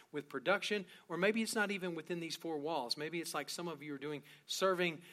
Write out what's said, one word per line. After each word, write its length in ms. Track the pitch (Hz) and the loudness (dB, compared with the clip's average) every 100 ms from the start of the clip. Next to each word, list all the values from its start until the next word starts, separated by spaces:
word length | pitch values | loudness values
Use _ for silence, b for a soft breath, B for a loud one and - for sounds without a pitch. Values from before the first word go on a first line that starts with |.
| B | B
with 160 | 147 - | -8 -6
production?" 580 | 135 170 196 - 208 180 B - | -2 4 4 2 -2 -4 B -6
Or 80 | 165 | 2
maybe 260 | 196 220 | 4 4
it's 140 | 220 220 | 2 2
not 160 | 202 | 2
even 240 | 202 180 165 | 2 -2 -4
within 240 | 156 170 | -4 -4
these 160 | 165 156 | -4 -6
four 220 | 165 156 | -4 -2
walls. 400 | 147 160 120 147 | 0 -2 0 -2
Maybe 240 | 156 170 | -2 -4
it's 120 | 160 | -2
like 160 | 156 139 | -4 -4
some 200 | - 170 | -4 -4
of 120 | 147 | -6
you 120 | 147 | -8
are 40 | 139 | -6
doing 240 | 151 143 B B - | -6 -6 B B -6
serving, 540 | - 190 180 175 151 B | 2 4 6 2 0 B